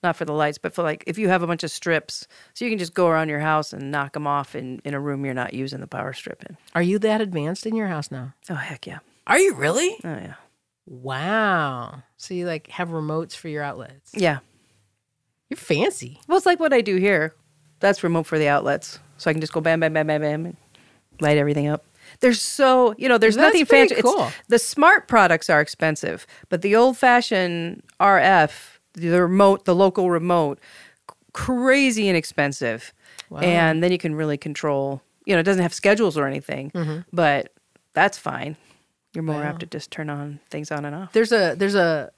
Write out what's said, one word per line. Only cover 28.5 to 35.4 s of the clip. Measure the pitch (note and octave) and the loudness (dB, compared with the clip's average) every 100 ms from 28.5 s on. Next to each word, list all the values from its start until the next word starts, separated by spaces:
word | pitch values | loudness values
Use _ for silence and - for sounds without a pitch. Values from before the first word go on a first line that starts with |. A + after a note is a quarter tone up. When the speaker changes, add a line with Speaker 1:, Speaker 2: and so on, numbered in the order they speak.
| - - _ _ | 0 -20 _ _
Speaker 1:
the | - E3+ | -8 0
remote, | F3 F3 F#3+ G3+ G3 - | 2 2 6 6 4 2
the | F3+ | 2
local | G3 F#3 F3+ | 2 2 0
remote, | E3+ E3+ F3 D3+ C#3 - - - _ - | 0 0 0 0 -4 -16 -20 -20 _ -20
c-, | - _ | -20 _
crazy | - - B3+ C4 C4+ C4+ A3 G3+ | -10 -4 0 2 4 4 2 2
inexpensive. | F3 D#3 - C#3+ C3+ B2+ A2+ - _ _ - - | 0 0 -2 -2 -2 -4 -4 -10 _ _ -20 -16
Speaker 2:
Wow. | D#3 | -4
Speaker 1:
And | F3 E3+ E3 D#3+ | 0 2 2 2
then | F3 | 0
you | F3+ | 0
can | F3 D3+ | -2 -4
really | D#3 D3 | -4 -4
control, | D#3+ D3 D#3 C#3 C#3 C#3 _ _ - | -8 -6 -4 -2 -4 -6 _ _ 0
you | |
know, | |
it | F#3 | 0